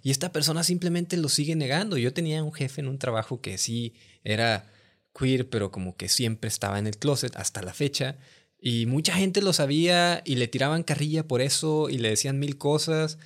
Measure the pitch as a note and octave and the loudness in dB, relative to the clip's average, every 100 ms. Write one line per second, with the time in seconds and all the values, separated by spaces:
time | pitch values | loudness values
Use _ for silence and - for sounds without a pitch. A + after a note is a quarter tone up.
0 | C3+ C3+ F3+ D#3 E3 D#3+ E3+ F3 F3+ F3 | -2 0 -2 0 0 0 0 0 0 0
1 | F3 F3 D3 - D3 D#3+ C3+ D3+ G#3+ D#3 | 0 -2 0 0 0 0 2 0 0 0
2 | A#2+ F3 D#3+ D#3 D3+ D3+ C3+ - C3+ C3+ | 0 0 -2 -2 -4 -4 -6 -4 -6 -4
3 | C3 A2+ - B2 G2+ F#2+ - A#2 A#2 - | -2 -2 -2 -6 -6 -4 -4 -2 -6 -10
4 | - - G#2 G#2+ A#2 G2+ - _ _ _ | -20 -12 -2 2 2 2 -4 _ _ _
5 | _ - C3 C3 B2+ A2+ G2 G2 F#2 - | _ -2 0 2 0 -2 -2 -4 -8 -6
6 | G2+ - A#2 A2 A2 - G2+ G2+ G#2+ G#2 | -2 0 0 -2 -4 -2 -2 0 -2 -2
7 | D3 C3+ B2+ - - G#2+ F#2 - C#3+ - | 0 0 -2 -6 -8 -6 -10 -2 -2 0
8 | C3+ C3+ - - _ _ - A#2 A#2 C#3 | -4 -6 -18 -20 _ _ -2 0 0 0
9 | E3+ F3+ G3 G3 G3 E3 C#3 D3+ F3 F3 | 2 2 2 2 2 2 2 4 4 4
10 | F3 E3+ - B2 A#2 C3 C3+ E3 E3 C#3 | 4 2 0 0 0 2 2 0 0 0
11 | D3+ D#3+ D#3 B2 C3+ - D#3 D3+ C#3+ C3 | 0 0 0 0 2 0 0 0 0 0
12 | A2+ G#2+ C3+ C#3 C#3+ C#3 D3 D3+ D#3+ D#3 | 2 2 0 -2 -2 -2 0 2 2 0
13 | D#3 D#3 | 0 -4